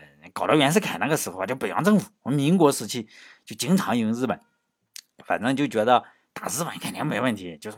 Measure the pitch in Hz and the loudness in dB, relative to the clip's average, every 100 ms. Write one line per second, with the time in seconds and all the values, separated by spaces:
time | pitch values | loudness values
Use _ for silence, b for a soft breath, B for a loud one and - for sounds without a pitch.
0 | - _ - - 92 151 139 196 - 85 | -20 _ -16 -4 2 4 4 2 -2 -4
1 | 120 151 - 90 98 131 110 92 175 208 | -2 -2 -4 -6 -6 -4 -4 0 2 2
2 | - _ - 143 139 185 147 139 107 120 | 2 _ -4 0 2 4 4 4 -4 -8
3 | 110 B B B - 110 123 190 - 120 | -8 B B B -20 -8 0 0 2 0
4 | 110 117 123 - _ _ _ _ _ - | 0 0 -2 -4 _ _ _ _ _ -20
5 | - _ - 85 117 135 143 107 110 120 | -20 _ -6 -4 -2 -2 -2 0 4 4
6 | b b b - - 120 160 - - - | b b b -12 -8 -6 -8 -8 -10 -6
7 | 147 110 127 104 90 80 107 | -4 -2 -2 -2 -8 -12 -14